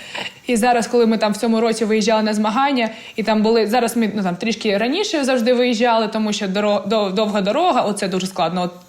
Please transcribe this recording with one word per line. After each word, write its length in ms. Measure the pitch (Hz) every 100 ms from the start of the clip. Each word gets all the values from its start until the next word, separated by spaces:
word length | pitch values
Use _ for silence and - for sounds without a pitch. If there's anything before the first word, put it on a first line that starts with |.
| - - - - -
І 80 |
зараз, 320 | 233 247 240 226
коли 180 | 240
ми 120 | 226 220
там 160 | 214
в 40 | 208
цьому 240 | 233 220
році 240 | 226 226
виїжджали 380 | 214 220 202 220
на 100 | 214
змагання, 560 | 214 214 226 277 254 220 - -
і 80 | -
там 180 | 220 214
були, 260 | 214 233 208
зараз 300 | 247 233 233
ми, 140 | 214
ну, 80 | 214
там, 120 | 185
трішки 420 | 175 226 226 214 196
раніше 460 | 240 349 415 302
завжди 300 | 262 262 233
виїжджали, 540 | 247 247 214 240 226 214
тому 260 | 220 214
що 140 | 208 196
доро-, 400 | 196 208 202 202
до-, 220 | 220 208
довга 320 | 190 214 208
дорога, 400 | 190 262 359 247
оце 260 | 202 202 190
дуже 200 | 185 185
складно. 440 | - 165 180 175 -